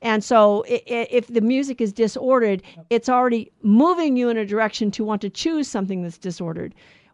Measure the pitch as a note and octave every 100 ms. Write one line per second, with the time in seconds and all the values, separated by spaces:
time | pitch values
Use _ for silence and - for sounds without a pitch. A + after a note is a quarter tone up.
0 | A#3 G#3+ - A#3 G#3 G#3 - A#3+ - A#3
1 | A#3 A#3+ - A#3 A3 C4 C#4 B3 A3 G3+
2 | A3 - B3+ C4 A3 F#3+ - E3 - A#3
3 | B3 B3 B3 A#3 - _ G#3 A3 E4 F4
4 | D#4 B3 A#3+ A#3 G3+ G#3 G#3+ - G#3 -
5 | G#3+ G#3 G3+ - E4 D#4+ C4+ A3 F#3+ F#3
6 | F3 - F#3 F3 E3+ E3 F3+ - _ _
7 | _